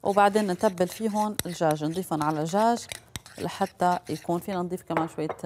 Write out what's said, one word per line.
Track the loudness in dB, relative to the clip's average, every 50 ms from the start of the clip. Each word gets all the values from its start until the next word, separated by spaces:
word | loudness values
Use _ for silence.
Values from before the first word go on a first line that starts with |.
وبعدين | 0 2 4 6 6 6 6 4 2
نتبل | 2 0 2 2 0 2 2 0 0
فيهم | 0 -4 -4 -2 0 0 0 0 -2 -6 -6
الدجاج، | -8 -2 0 2 2 2 2 -2
نضيفهم | -4 -4 -4 -4 -4 -2 0
على | 0 0 0 0
الدجاج | -2 0 2 2 4 4 2 0 -4 -12 -14 -16 -16 _ _ -12 _ -12 -12 -8
لحتى | -8 -8 -2 -4 -4 -4 -2 _ 2 2 2 0 -2 -6
يكون | -8 -6 -2 -4 -4 -4
فينا | -2 -4 -4 -4
نضيف | -4 -4 -6 -8
كمان | -6 -4 -2 -2 -2 -2
شوية | -4 -6 -6 -6 -6 -8 -10